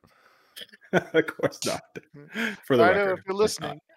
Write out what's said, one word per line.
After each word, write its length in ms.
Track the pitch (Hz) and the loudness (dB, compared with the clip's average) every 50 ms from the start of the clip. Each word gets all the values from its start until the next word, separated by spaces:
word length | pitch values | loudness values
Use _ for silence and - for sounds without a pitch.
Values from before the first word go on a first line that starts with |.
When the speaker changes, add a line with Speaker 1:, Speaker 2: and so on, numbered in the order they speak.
| _ | _
Speaker 1:
<laughs> 40 | _ _ _ _ _ _ _ _ _ - - - - - - _ - - | _ _ _ _ _ _ _ _ _ -20 -20 -20 -20 -20 -20 _ -2 -2
Of 320 | 180 - - - 160 160 | -2 -2 2 2 2 2
course 340 | - - - - 135 - - - | 2 -2 -4 -4 -4 -2 -2 -4
not. 160 | - - - - _ - - - _ - | -4 -4 -6 -8 _ -18 -20 -20 _ -20
Speaker 2:
Mm. 400 | 143 147 165 185 220 226 214 202 - - | -20 -18 -12 -8 -6 -6 -6 -6 -8 -4
Speaker 1:
For 140 | - 135 | 0 4
the 60 | 123 170 | 6 6
Speaker 2:
Rido, 40 | |
Speaker 1:
record, 140 | 180 190 202 | 6 4 4
Speaker 2:
if 40 | 202 | 2
you're 60 | 190 185 | 0 -2
Speaker 1:
of 120 | 180 - | -4 -6
course 0 | |
not. 100 | 190 190 | -6 -2
Speaker 2:
listening, 440 | 202 214 - - - 156 147 147 151 _ _ _ | 0 0 0 0 -4 -8 -10 -10 -12 _ _ _